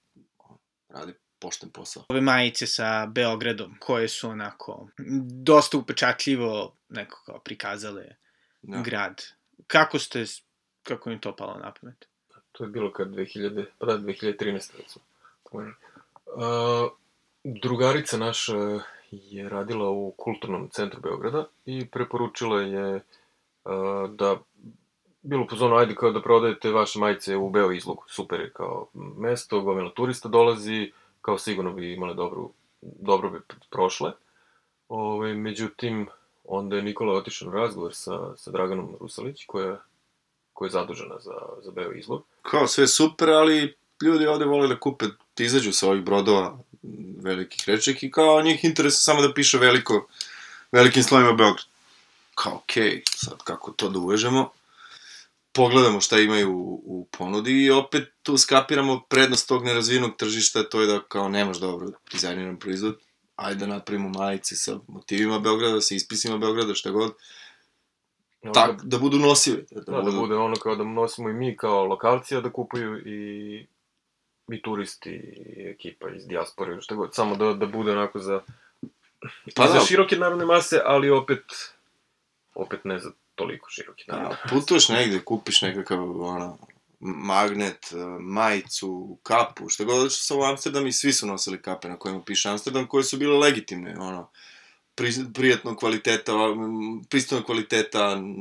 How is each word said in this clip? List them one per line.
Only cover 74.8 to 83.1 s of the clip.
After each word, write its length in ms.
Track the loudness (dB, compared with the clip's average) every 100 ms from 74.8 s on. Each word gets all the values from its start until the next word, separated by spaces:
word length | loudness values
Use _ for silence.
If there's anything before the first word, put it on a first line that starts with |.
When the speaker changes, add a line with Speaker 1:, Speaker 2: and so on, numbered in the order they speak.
| -6 -10 -16
Speaker 3:
i 600 | -14 -16 -18 -18 -16 -16
ekipa 400 | -14 -18 -14 -14
iz 180 | -14 -8
dijaspore, 540 | -6 -6 -8 -8 -8
šta 140 | -10 -6
god, 200 | -4 -2
samo 200 | -2 2
da, 180 | 0
da 120 | 0 -2
bude 260 | -2 -2
onako 280 | 0 -2 -4
za, 220 | -4 -4 -6 -18 _ _ -18 _ _ _ -18 -18 -8 4
Speaker 1:
Pa 100 | 6
Speaker 3:
i 20 |
za 60 |
Speaker 1:
da. 60 | 8
Speaker 3:
široke 360 | 6 6 4 2
narodne 300 | 0 0 4
mase, 360 | 4 4 2 4
ali 240 | 4 6
opet, 340 | 4 4 -2 -4 -16 -16 -20 _ _ _ _ _ _ _ -10
opet 240 | -8 -8
ne 160 | -6 -8
za 120 | -8